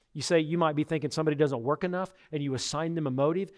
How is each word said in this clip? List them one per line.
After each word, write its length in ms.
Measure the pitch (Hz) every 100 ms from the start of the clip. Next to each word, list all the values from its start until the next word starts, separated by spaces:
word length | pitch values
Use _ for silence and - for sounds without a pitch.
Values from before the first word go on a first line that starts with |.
| _
You 80 | 151
say, 180 | - 170
you 180 | 151 170
might 180 | 160 151
be 80 |
thinking 260 | 151 160 139
somebody 260 | - 156 147
doesn't 260 | 147 127
work 220 | 117 151
enough, 280 | 180 180 185 - _
and 100 | 156
you 120 | 143
assign 400 | 127 - 151 165
them 120 | 165 147
a 40 |
motive, 420 | 127 143 175 190